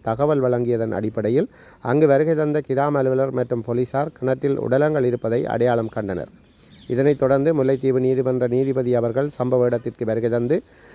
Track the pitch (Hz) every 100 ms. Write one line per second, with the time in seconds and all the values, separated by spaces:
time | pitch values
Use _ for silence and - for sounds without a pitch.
0 | 113 113 147 147 127 120 120 117 110 98
1 | 110 110 107 131 240 - - - 117 143
2 | 156 139 156 156 151 147 139 135 143 143
3 | 131 131 135 127 123 120 113 120 123 135
4 | 156 - 127 131 139 135 113 131 151 151
5 | 123 120 113 120 - 113 123 117 110 113
6 | 101 90 - - _ - - - - 120
7 | 143 143 131 139 147 156 131 131 135 131
8 | 127 131 131 127 123 127 135 131 123 120
9 | 117 120 147 - 127 127 123 120 120 -
10 | 110 113 117 120 120 180 - - -